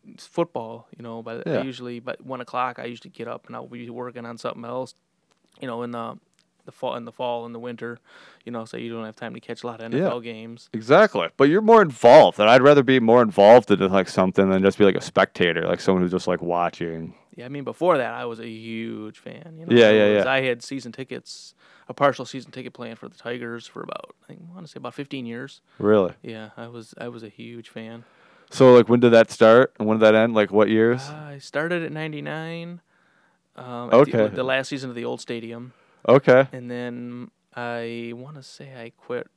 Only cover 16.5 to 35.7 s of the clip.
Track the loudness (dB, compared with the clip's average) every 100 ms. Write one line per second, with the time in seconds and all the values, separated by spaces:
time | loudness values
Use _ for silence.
16.5 | -4 -4 -6 -12 -10 -14 _ _ -20 -16
17.5 | -14 -14 -4 -2 -2 -4 -10 -14 -14 -16
18.5 | -16 -14 -12 -12 -12 -16 -18 -20 -20 -20
19.5 | -20 0 6 6 6 4 2 0 -2 -4
20.5 | -8 -10 -14 -14 -16 -16 -16 -18 -20 -20
21.5 | _ _ _ _ 0 0 0 -12 -16 -18
22.5 | -20 -20 -18 -18 -18 -20 _ -14 -12 -12
23.5 | -14 -16 -18 -14 -14 -16 _ _ -20 -20
24.5 | -20 -20 -18 -16 -14 -14 -12 -12 -14 -16
25.5 | -20 _ _ 2 2 2 -6 -18 -16 -18
26.5 | -18 -20 -20 -20 -16 -16 -16 -20 _ -20
27.5 | -20 -20 -18 -18 -20 _ _ _ _ _
28.5 | 4 8 8 6 4 6 6 4 4 6
29.5 | 6 4 _ -4 2 4 4 2 0 0
30.5 | 2 2 2 0 -2 -8 -18 -18 -20 -12
31.5 | -10 -6 -8 -8 -10 -12 -12 -12 -12 -12
32.5 | -14 -16 -20 _ _ _ _ _ _ _
33.5 | -20 -16 -14 0 4 4 2 -2 -2 -6
34.5 | -6 -6 -12 -12 -12 -12 -12 -12 -12 -12
35.5 | -16 -18